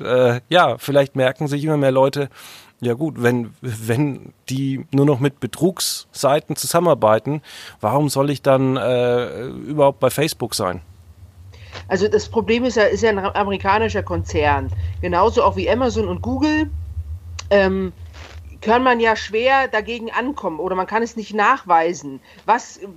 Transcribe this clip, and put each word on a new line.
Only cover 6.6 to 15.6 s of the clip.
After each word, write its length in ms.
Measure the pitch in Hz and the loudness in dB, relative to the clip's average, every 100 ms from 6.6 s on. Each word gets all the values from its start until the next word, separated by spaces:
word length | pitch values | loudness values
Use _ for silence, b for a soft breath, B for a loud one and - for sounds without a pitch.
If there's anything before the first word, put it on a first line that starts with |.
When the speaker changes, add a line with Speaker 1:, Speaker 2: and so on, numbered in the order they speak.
| 135 170 175 127 107 110 135 151 B B B B | -2 2 2 4 4 4 0 -6 B B B B
Speaker 1:
warum 280 | 107 135 147 | -2 0 0
soll 220 | 135 143 | 0 0
ich 140 | 139 | 0
dann, 340 | 143 131 131 131 | 2 4 4 0
äh, 720 | 113 123 123 123 117 80 131 | 0 2 2 0 -2 -6 -10
überhaupt 520 | 123 123 151 139 - | -10 -4 2 2 4
bei 120 | 131 | 0
Facebook 420 | - 156 - 113 | 2 -2 -2 -6
sein? 280 | - 95 90 - - - - - - - B B B B | -2 -2 -4 -10 -20 -20 -20 -20 -20 -20 B B B B
Speaker 2:
Also 200 | 185 208 | -2 0
das 220 | 208 - | 0 -2
Problem 360 | 226 196 233 254 | -2 0 0 0
ist 120 | 233 | 2
ja, 60 | |
ist 180 | 202 196 | 2 2
ja 80 | 226 | 0
ein 80 | 202 | 0
amerikanischer 880 | 196 - 202 196 196 208 220 202 | -2 -2 -2 -2 0 2 0 -2
Konzern. 680 | 185 170 - 160 147 139 135 B B B | -4 -6 -4 0 2 0 -2 B B B
Genauso 420 | 180 175 214 240 | -2 2 2 2
auch 120 | 190 | 0
wie 120 | 196 | 0